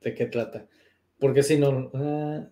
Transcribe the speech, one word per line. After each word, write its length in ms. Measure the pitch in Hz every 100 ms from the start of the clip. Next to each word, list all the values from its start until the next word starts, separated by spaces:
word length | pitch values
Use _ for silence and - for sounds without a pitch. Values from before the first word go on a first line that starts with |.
de 120 | 117 113
qué 100 | 120
trata. 420 | 117 110 107 - _ _ _ _ -
Porque 240 | 139 127
si 140 | 143 151
no, 320 | 143 131 127
ah, 540 | 135 147 151 151 151 -